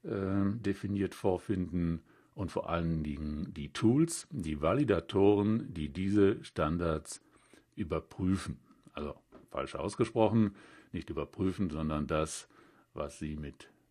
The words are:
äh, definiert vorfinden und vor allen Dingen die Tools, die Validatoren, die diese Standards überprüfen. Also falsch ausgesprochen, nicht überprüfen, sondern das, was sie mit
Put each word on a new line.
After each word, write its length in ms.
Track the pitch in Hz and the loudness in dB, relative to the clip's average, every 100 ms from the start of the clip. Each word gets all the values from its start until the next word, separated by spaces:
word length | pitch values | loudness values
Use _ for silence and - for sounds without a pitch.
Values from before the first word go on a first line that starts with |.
äh, 400 | - 104 98 98 98 | -4 -4 0 2 0
definiert 600 | 117 101 98 101 101 92 | 0 -2 -2 -2 -2 -2
vorfinden 880 | - 101 92 - 95 87 87 85 82 - _ _ | 0 0 0 -2 -2 0 0 0 -2 -6 _ _
und 160 | - 95 | -8 -4
vor 180 | - - | -4 -2
allen 360 | 85 85 80 | -2 0 -2
Dingen 500 | 76 73 76 76 - | -2 -4 -6 -6 -8
die 180 | - 71 | -8 -10
Tools, 540 | - 110 131 165 - - | 2 4 4 2 0 -8
die 300 | 139 80 76 | -8 -4 0
Validatoren, 1120 | 76 120 135 90 - 95 98 101 104 113 - | 2 2 4 2 2 6 6 6 4 0 -2
die 160 | 87 76 | -6 -6
diese 560 | 76 95 104 98 113 | -2 2 6 6 4
Standards 800 | - - 76 85 85 78 - - _ _ _ - _ - | -6 -2 0 2 0 -2 -4 -16 _ _ _ -20 _ -8
überprüfen. 800 | 90 82 - - 92 95 - 60 _ _ - | -4 -4 -4 -2 0 0 -2 -10 _ _ -16
Also 220 | - 73 - _ - - | -8 -8 -10 _ -20 -10
falsch 260 | - 67 - | -6 -6 -6
ausgesprochen, 800 | 85 - 113 117 110 113 107 - - - - | -6 -2 0 4 4 6 2 0 -20 -20 -10
nicht 200 | 87 - | -10 -6
überprüfen, 600 | 76 73 - 95 90 95 | -6 -6 -2 -2 0 -4
sondern 380 | 76 78 76 73 | -2 -2 -2 0
das, 400 | 80 80 - - - - _ _ | 0 0 -4 -14 -20 -20 _ _
was 280 | - 71 - | -8 -8 -6
sie 160 | 78 76 | -8 -6
mit 340 | 73 - - _ _ | -10 -14 -20 _ _